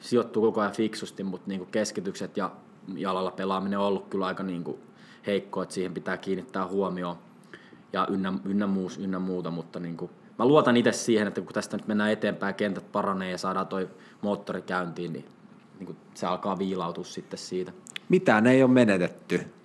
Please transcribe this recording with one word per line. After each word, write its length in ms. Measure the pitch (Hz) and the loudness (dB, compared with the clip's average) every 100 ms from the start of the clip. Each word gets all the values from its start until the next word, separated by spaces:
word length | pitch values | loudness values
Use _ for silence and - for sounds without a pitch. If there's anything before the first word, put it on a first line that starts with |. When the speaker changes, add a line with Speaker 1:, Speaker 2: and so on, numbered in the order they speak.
Speaker 1:
sijoittuu 420 | - 120 113 110 | 0 0 2 2
koko 180 | 110 113 | 2 4
ajan 120 | 101 | 0
fiksusti, 500 | 104 110 - 101 - | 0 -2 -2 -10 -8
mut 240 | 95 90 - | -8 -8 -6
niinku 180 | 95 92 | -8 -4
keskitykset 720 | 110 104 - 95 - 92 - | -2 -2 -2 -6 -6 -6 -4
ja 140 | 95 - - - - 95 | -6 -6 -20 -20 -12 -6
jalalla 360 | 95 92 92 | -2 -2 -2
pelaaminen 480 | - 95 95 98 101 | -2 -2 -2 0 0
on 60 | 101 | 2
ollut 220 | 95 - | 0 -2
kyllä 180 | 98 92 | -2 -2
aika 180 | 95 | -2
niinku 360 | 95 87 78 - - - - - - | -4 -4 -6 -8 -12 -20 -20 -10 -2
heikko, 340 | 98 - 98 | -2 -2 -6
että 140 | 90 98 | -6 -4
siihen 180 | 90 | -4
pitää 240 | 87 92 92 | -4 -4 -6
kiinnittää 500 | 95 92 87 95 92 | -2 -4 -4 -6 -2
huomioon 500 | 98 95 90 87 85 - - - - - - - | 0 0 0 -6 -6 -12 -20 -20 -20 -20 -20 -6
ja 140 | 95 - | -2 0
ynnä, 220 | 95 95 92 98 | 0 0 -2 0
ynnä 220 | 101 101 | 0 2
muus, 300 | 95 90 - | 0 -2 -6
ynnä 220 | 95 95 | -4 -2
muuta, 320 | 92 90 85 | -2 -2 -4
mutta 280 | 85 82 87 | -6 -8 -8
niinku 300 | 85 82 87 - - - | -8 -8 -10 -14 -12 2
mä 60 | 120 | 6
luotan 320 | 151 131 120 | 8 8 6
itse 140 | 117 | 4
siihen, 360 | 110 - 110 101 | 2 2 2 2
että 140 | 98 | -2
kun 120 | 90 | -6
tästä 240 | 104 - 104 | -6 -4 -6
nyt 100 | - | -2
mennään 240 | 104 107 | 0 2
eteenpäin, 440 | 107 104 - 98 95 | 0 0 -2 -4 -2
kentät 360 | 104 95 - | -2 -2 -4
paranee 400 | 104 101 95 92 | -2 0 -2 -4
ja 60 | 90 | -4
saadaan 300 | 95 95 95 | -2 -2 -2
toi 220 | 98 92 - - - | -4 -6 -8 -20 -6
moottori 400 | 104 98 - 90 | -2 -2 -4 -8
käyntiin, 520 | - 92 87 80 85 | -4 -4 -4 -6 -6
niin 120 | 80 - - - - - - | -8 -12 -20 -20 -20 -20 -16
niinku 160 | 90 - - | -14 -14 -16
se 120 | - 90 | -6 -2
alkaa 340 | 90 101 92 | -2 -2 -2
viilautua 440 | 95 92 85 85 | -2 -2 -4 -6
sitten 360 | 87 - - 87 | -10 -12 -12 -12
siitä. 320 | - 92 90 - - - - | -6 -6 -6 -10 -16 -10 2
Speaker 2:
Mitään 380 | 185 185 107 120 | 2 6 6 8
ei 160 | 131 | 8
ole 80 | 127 | 8
menetetty 760 | 127 113 95 85 - - 87 - - | 8 6 4 0 -4 -2 -2 -2 -12